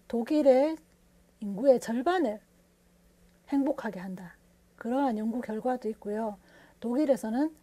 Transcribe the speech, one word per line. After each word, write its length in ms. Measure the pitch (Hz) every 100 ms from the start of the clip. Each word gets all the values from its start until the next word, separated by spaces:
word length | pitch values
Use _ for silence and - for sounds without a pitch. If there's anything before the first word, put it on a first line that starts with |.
| _
독일의 720 | 233 226 302 277 254 302 320 - _ _ _ _ _
인구의 400 | 208 196 277 240
절반을 580 | - 233 269 370 262 208 - _ _ _ _ _ _ _ _ _ -
행복하게 500 | 277 269 - 226 185
한다. 380 | 190 185 175 - _ _ _ _
그러한 400 | 233 254 277 214
연구 240 | 220 240
결과도 480 | - 214 254 254 214
있고요. 480 | 220 208 208 220 202 _ - - _
독일에서는 760 | 233 240 302 254 220 233 311 311